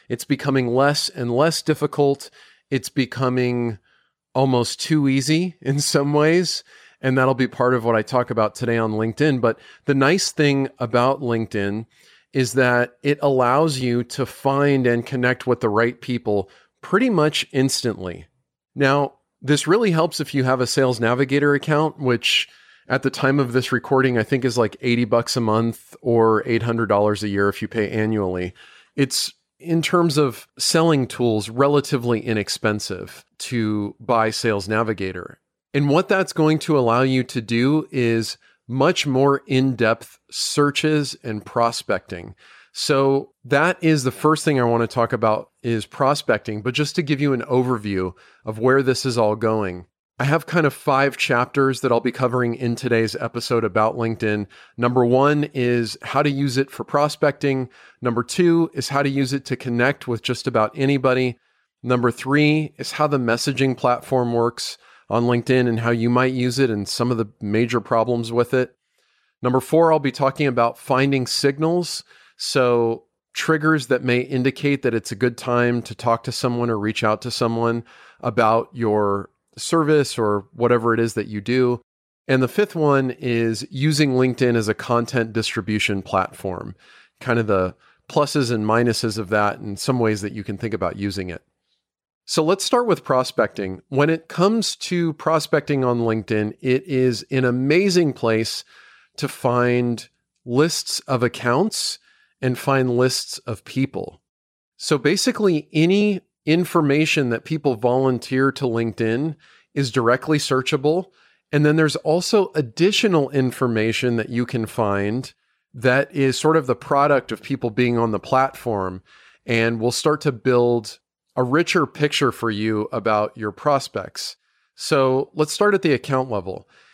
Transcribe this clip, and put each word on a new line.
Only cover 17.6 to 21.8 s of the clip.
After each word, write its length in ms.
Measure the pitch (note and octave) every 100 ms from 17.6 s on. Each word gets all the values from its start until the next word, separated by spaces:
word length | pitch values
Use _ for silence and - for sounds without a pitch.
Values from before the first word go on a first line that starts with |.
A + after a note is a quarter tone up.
| C3 - A#2+ F#2 F#2 F2 - _ _ _ _
Now, 400 | C3+ C#3 C#3+ C#3+ _ _ _
this 260 | C3+ D3 D3+
really 260 | G#3 G#3+
helps 280 | D#3+ E3 -
if 140 | C#3+
you 100 | C#3
have 160 | B2+ B2+
a 60 | B2
Sales 340 | D3 C3 A2+
Navigator 540 | A#2 B2 C3 C#3+ D3
account, 440 | C#3+ - D3+